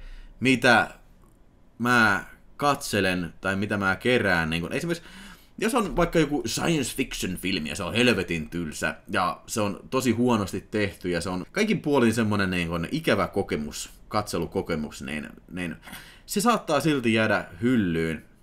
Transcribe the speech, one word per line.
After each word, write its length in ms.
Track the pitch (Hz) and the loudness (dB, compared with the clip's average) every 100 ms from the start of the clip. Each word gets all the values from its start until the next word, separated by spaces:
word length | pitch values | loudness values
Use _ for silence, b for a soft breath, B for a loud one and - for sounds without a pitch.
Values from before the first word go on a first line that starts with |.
| b b b - | b b b -2
mitä 480 | 123 123 127 110 82 - - - - - - - - - | 2 4 6 6 4 -4 -20 -20 -20 -20 -20 -20 -18 -4
mä 480 | 120 123 107 95 - - - - | 2 6 6 4 -2 -18 -18 -2
katselen 760 | 143 - - 107 95 90 82 - | 0 0 0 0 2 0 -4 -4
tai 140 | 95 98 | -2 -2
mitä 220 | 101 104 | -2 0
mä 180 | 95 95 | 0 2
kerään, 540 | 120 123 101 87 80 | 2 2 4 2 2
niin 120 | 82 | -2
kun 120 | 85 | -2
esimerkiksi 300 | 139 170 165 - B B B B - | -4 -4 -6 -8 B B B B -4
jos 140 | 214 254 | -2 0
on 200 | 190 120 | 0 0
vaikka 240 | 170 175 | 2 2
joku 240 | 147 143 - | 2 0 -2
science 500 | - 135 160 120 - | -2 0 0 0 -4
fiction 420 | 127 - 98 87 | -4 -4 -6 -4
filmi 320 | 92 95 76 | -2 -4 -4
ja 60 | 73 | -6
se 80 | |
on 100 | 87 | -2
helvetin 560 | 107 123 98 87 85 76 | 2 4 2 0 -4 -4
tylsä 460 | 87 80 - 82 - - | -6 -6 -4 -4 -4 -6
ja 300 | 98 90 - - | -2 0 -2 -6
se 140 | 117 | -4
on 180 | 104 - - | -4 -4 -4
tosi 220 | 131 127 | -2 2
huonosti 560 | 107 123 113 98 98 - | 2 2 2 0 -6 -4
tehty 380 | 107 98 - 90 | -2 -2 -4 -4
ja 120 | 85 | -2
se 80 | 92 | -2
on 160 | 90 - | -6 -4
kaikin 300 | 185 220 170 | -2 0 0
puolin 320 | 156 143 117 | 2 4 4
semmonen 360 | 110 107 104 95 | 4 0 0 0
niin 180 | 90 82 | 0 0
kun 200 | 85 85 | -2 -2
ikävä 360 | 165 160 104 85 | -2 0 0 0
kokemus, 640 | 101 95 80 73 - - - - | -2 -2 -4 -4 -10 -12 -16 -6
katselukokemus, 960 | 107 104 90 82 95 87 80 73 - | -4 -2 -4 -2 -4 -2 -4 -6 -10
niin, 280 | 67 76 67 - - | -8 -8 -10 -16 -12
niin 240 | 90 87 - B B B B B | -8 -8 -8 B B B B B
se 160 | 208 | -2
saattaa 380 | 226 220 - 143 | 2 0 2 0
silti 340 | 156 143 117 | 2 2 4
jäädä 320 | 110 107 95 - 82 | 4 4 2 -2 -2
hyllyyn. 640 | 120 127 92 82 82 78 - - | 2 2 2 2 0 -2 -10 -20